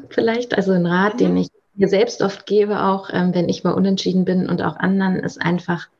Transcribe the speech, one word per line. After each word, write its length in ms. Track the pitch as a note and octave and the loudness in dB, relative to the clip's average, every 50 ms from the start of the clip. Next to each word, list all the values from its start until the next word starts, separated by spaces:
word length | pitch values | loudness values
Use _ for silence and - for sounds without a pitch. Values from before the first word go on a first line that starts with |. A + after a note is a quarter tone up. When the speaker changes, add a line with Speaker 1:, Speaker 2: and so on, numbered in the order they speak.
| - - | -8 -16
Speaker 1:
vielleicht, 440 | - A#3 A3+ A3+ A3+ A#3+ A#3+ - - | -8 -4 -2 -2 -2 -2 -2 -2 0
also 180 | - F#3 F#3+ F#3 | 0 2 2 2
ein 140 | F3+ E3+ | 2 2
Rat, 280 | E3+ F3 F3+ G3 G#3+ A3 | 2 2 2 2 0 0
Speaker 2:
Mhm. 40 | B3 | 0
Speaker 1:
den 180 | - F3+ F3+ F3+ | 0 2 2 0
ich 100 | F3+ - _ _ _ _ _ | -2 -4 _ _ _ _ _
mir 140 | G3+ G3 F#3+ | 0 0 2
selbst 340 | G3 F#3+ A#3 A#3+ - - - | 2 2 0 0 -2 -2 -2
oft 240 | G3 - - - | -2 -2 -6 -6
gebe, 380 | - G3 G#3 G3+ G#3 G#3 - G3 | 0 2 2 2 2 0 0 0
auch, 260 | F#3+ F#3+ G3 - - - | 0 0 -2 -4 -4 -2
ähm, 220 | F3+ F3+ F3+ E3+ | 0 0 2 2
wenn 140 | F3+ E3+ F#3+ | 0 0 0
ich 160 | F#3+ - - | -2 -2 -2
mal 80 | F3+ E3+ | 0 0
unentschieden 520 | F3+ F#3+ G3 F#3+ F#3+ - F#3 F3+ F#3 F3+ | 2 2 2 2 0 0 0 0 2 2
bin 240 | F#3 F#3 F#3 - - | 2 2 0 0 0
und 140 | F3+ - - | 0 -2 -2
auch 140 | E3 D#3 | -2 -2
anderen, 400 | - - F#3 F#3+ G3 F#3+ F#3 F#3 | -2 0 0 2 2 2 0 0
ist 260 | - - - - - - | -2 -4 -6 -6 -4 -2
einfach, 460 | E3+ F3 E3+ - - F3 D#3+ - - _ _ | 0 -2 -2 -2 -4 -6 -6 -8 -12 _ _